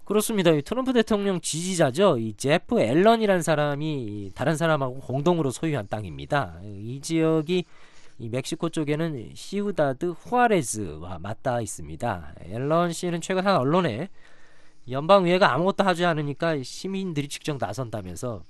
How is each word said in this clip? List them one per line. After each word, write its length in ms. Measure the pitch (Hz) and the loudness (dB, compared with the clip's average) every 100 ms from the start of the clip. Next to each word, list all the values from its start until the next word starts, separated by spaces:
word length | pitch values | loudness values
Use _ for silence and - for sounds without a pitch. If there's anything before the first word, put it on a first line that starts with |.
그렇습니다. 480 | - 208 208 214 175 | -2 0 2 2 4
이 100 | 156 | 4
트럼프 300 | 143 240 262 | 2 -2 2
대통령 480 | 240 220 208 202 180 | 2 4 2 2 -2
지지자죠. 800 | - 151 180 180 147 123 202 131 | -2 -4 -2 2 2 4 4 4
이 160 | 113 | 0
제프 440 | 104 131 165 - 233 | -2 0 0 2 2
앨런이라는 640 | 113 147 208 233 214 185 | 4 6 6 6 4 2
사람이 640 | 156 151 147 143 156 147 | 2 2 0 -2 -4 -4
이 260 | 110 104 98 | -6 -8 -8
다른 240 | - 131 156 | -4 0 2
사람하고 440 | 165 156 131 131 | 2 2 0 -6
공동으로 500 | - 131 151 175 139 | -4 0 2 2 2
소유한 380 | - 165 143 101 | -2 -2 -2 -4
땅입니다. 720 | 107 98 69 69 143 107 82 | -6 -6 -8 -2 -2 -2 -8
이 380 | 101 98 110 135 | -12 -10 -10 -8
지역이 640 | 135 160 160 160 151 180 175 - - - - - | -2 2 4 2 2 -2 -2 -10 -20 -18 -16 -12
이 100 | 117 | -6
멕시코 400 | 123 - 160 165 | -6 -4 -4 -4
쪽에는 640 | 165 143 151 165 143 127 | -2 -2 0 -2 -4 -10
시우다드 760 | 135 - 196 208 196 143 131 175 | -14 -8 -4 -2 0 0 0 -4
후아레즈와 1080 | 170 - 247 240 196 123 107 92 78 85 92 | -6 -2 2 4 4 0 -4 -6 -8 -10 -8
맞닿아 420 | 92 110 135 120 | -8 -6 -2 -2
있습니다. 720 | 107 - - 156 120 92 73 - 82 | -4 -8 -10 -6 -4 -4 -8 -14 -10
앨런 420 | 107 139 165 175 | -4 0 2 2
씨는 280 | 170 180 170 | -2 -4 -4
최근 240 | 160 185 | -2 0
한 120 | 196 180 | 2 2
언론에 520 | 131 175 170 107 185 - - - - - - - - | 4 2 2 -2 -6 -12 -18 -18 -18 -18 -18 -16 -8
연방의회가 640 | 127 156 196 170 180 185 | -2 6 8 8 6 6
아무것도 300 | 127 180 196 | 4 2 2
하지 220 | 196 165 | 2 4
않으니까 580 | 175 151 147 139 165 151 | 2 2 -2 -2 -2 -2
시민들이 640 | 123 - 190 190 190 147 143 | -4 -8 -6 -4 -4 -4 -4
직접 300 | - - 139 | -6 -6 -4
나선다면서 840 | 107 104 123 110 92 85 127 - | -4 -4 -6 -6 -8 -8 -6 -6